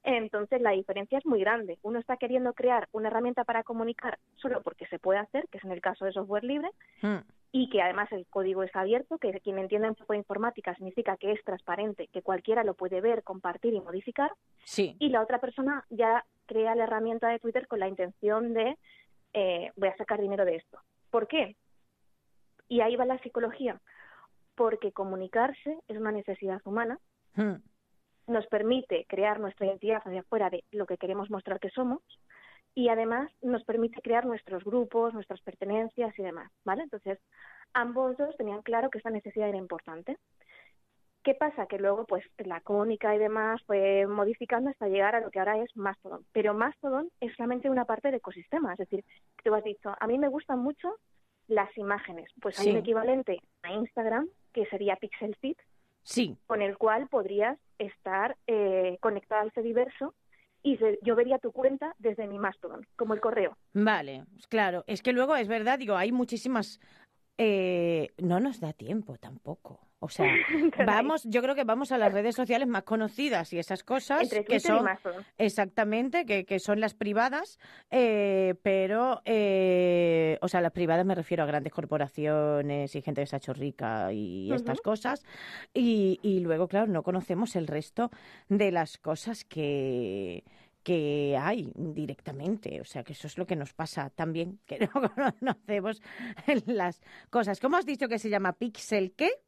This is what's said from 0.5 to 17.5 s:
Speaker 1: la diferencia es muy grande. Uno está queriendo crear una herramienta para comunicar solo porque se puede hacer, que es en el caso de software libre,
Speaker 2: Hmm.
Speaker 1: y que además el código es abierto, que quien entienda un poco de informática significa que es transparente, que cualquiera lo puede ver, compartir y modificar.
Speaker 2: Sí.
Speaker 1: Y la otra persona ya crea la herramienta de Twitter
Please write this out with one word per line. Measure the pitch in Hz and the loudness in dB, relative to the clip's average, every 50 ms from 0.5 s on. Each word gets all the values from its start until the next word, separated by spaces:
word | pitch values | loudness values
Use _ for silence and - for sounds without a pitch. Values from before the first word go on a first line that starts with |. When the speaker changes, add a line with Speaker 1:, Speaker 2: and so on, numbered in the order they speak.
| 262 247 | 0 2
Speaker 1:
la | 240 214 | 4 2
diferencia | 196 190 196 - 190 196 202 - 269 | 2 2 0 -2 -4 -6 -2 -2 -2
es | 277 - | -2 2
muy | 320 247 208 | 2 2 2
grande. | 190 208 226 233 214 185 170 _ | 4 2 0 0 -2 -6 -10 _
Uno | - 208 233 233 | -6 -4 -4 -4
está | 226 - 254 | -2 -4 -4
queriendo | 247 254 240 254 254 254 240 233 | -4 -2 0 0 0 0 0 -2
crear | - - 247 247 226 - _ | 2 2 4 4 4 2 _
una | - 220 214 | -6 -4 -2
herramienta | 214 196 226 240 247 240 240 240 | 0 0 0 0 0 -2 -2 -2
para | - 226 226 226 | 0 -2 -2 -2
comunicar | - 233 226 226 233 233 - - 240 214 _ _ _ _ | -2 -4 -2 -2 -4 -4 -4 -6 -6 -6 _ _ _ _
solo | _ - 262 247 - | _ -4 -4 -4 -2
porque | - 170 - - - | -4 -6 -10 -10 -12
se | - 180 165 | -10 -10 -4
puede | - 185 190 | 2 2 2
hacer, | 202 208 - - 269 320 - | 2 2 -2 -4 -4 -4 -4
que | - | -12
es | 196 - | -12 -8
en | - | -8
el | 185 175 | -8 -4
caso | - 185 185 - 196 | -4 -4 -4 -2 -6
de | 196 | -4
software | 190 202 208 196 202 208 233 | -4 -4 -4 -2 -2 -2 -2
libre, | 247 277 294 302 370 - _ - _ _ _ | -2 -4 -2 -4 -6 -10 _ -20 _ _ _
Speaker 2:
Hmm. | - 208 208 170 - _ _ _ _ _ | -2 -2 -2 -2 -6 _ _ _ _ _
Speaker 1:
y | - 262 254 254 | 0 0 0 2
que | 254 202 | 2 2
además | 175 180 180 196 208 - | 2 2 0 -2 -4 -4
el | 220 185 175 | -6 -10 -10
código | _ - 196 190 190 190 190 | _ -4 -2 0 0 0 0
es | 190 185 - | -2 -2 -2
abierto, | 190 190 196 226 254 254 _ 320 | -2 2 2 2 2 2 _ -6
que | 330 - 240 214 190 | -2 -2 -2 -2 -2
quien | _ 208 196 | _ -4 -4
entienda | 190 190 190 208 208 220 220 | -4 -2 0 0 2 2 0
un | 214 | -2
poco | _ - - 214 | _ -4 -4 -4
de | 208 | -4
informática | 202 _ 196 196 220 240 233 - - 190 175 | -2 _ -4 -2 -2 -2 -4 -4 -8 -8 -8
significa | - 190 185 - 240 226 - 190 | -6 -10 -6 -4 -2 -2 -2 -4
que | - - 196 | -2 -2 -2
es | 208 214 - | -2 -2 -4
transparente, | - 190 180 _ - 175 185 208 214 202 - 165 - _ | -8 -8 -8 _ -6 -4 -2 -2 -4 -4 -6 -10 -8 _
que | 190 | -8
cualquiera | - - 190 170 - 220 220 240 220 | -2 -2 -2 -2 0 2 2 2 2
lo | 202 185 | 0 -2
puede | - 185 180 190 185 | -4 -6 -4 -2 0
ver, | 196 233 233 220 _ | 2 2 0 0 _
compartir | - 196 190 - 175 175 - - 233 226 | -8 -12 -6 -6 -6 -6 0 0 0 0
y | 196 | 0
modificar. | - - 175 190 - - - - 285 311 403 _ _ _ _ _ _ | -4 -6 -8 -8 -8 -6 -2 -2 -2 -2 -2 _ _ _ _ _ _
Speaker 2:
Sí. | - - - 196 160 - - | -6 -2 0 0 0 0 -2
Speaker 1:
Y | 302 294 | 0 2
la | 254 226 220 | 2 2 2
otra | 220 247 240 | 2 0 -2
persona | 254 247 - - 262 277 285 277 - _ | -2 -4 -4 -2 -2 -2 -2 -4 -6 _
ya | 233 208 233 226 226 240 - _ _ _ _ | 0 2 4 4 4 2 0 _ _ _ _
crea | - 220 220 220 226 226 | -4 0 0 2 2 2
la | 233 226 | 2 2
herramienta | 226 226 214 220 226 226 233 233 233 | 0 0 -2 -2 -2 -2 0 0 0
de | 233 226 | 0 0
Twitter | - 233 | -4 -2